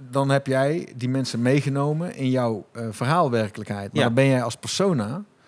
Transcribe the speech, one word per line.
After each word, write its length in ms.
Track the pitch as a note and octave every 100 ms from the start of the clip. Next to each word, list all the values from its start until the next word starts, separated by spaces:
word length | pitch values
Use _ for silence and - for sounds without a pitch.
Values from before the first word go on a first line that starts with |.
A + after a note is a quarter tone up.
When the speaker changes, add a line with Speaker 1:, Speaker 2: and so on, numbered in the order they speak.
| C3
Speaker 1:
dan 180 | C3+ C#3
heb 160 | C#3 C3+
jij 460 | C3 C#3 E3 - B2+
die 120 | B2
mensen 340 | C3+ B2+ A#2
meegenomen 720 | B2 C#3+ B2 C#3 D3 D3+ F3 -
in 140 | C3
jouw, 360 | B2+ A#2+ G#2+ -
eh, 140 | A#2 A2+
verhaalwerkelijkheid. 1000 | G#2+ B2 E3+ D3+ A#2 G#2+ A2+ G#2 G2+ G2+
Maar 60 | D3+
Speaker 2:
Ja. 40 |
Speaker 1:
dan 100 | A#2+
ben 120 | A#2+ C3+
jij 160 | B2+
als 140 | A#2+ -
persona 680 | - - G3 D3 G#2 E3 G#3 _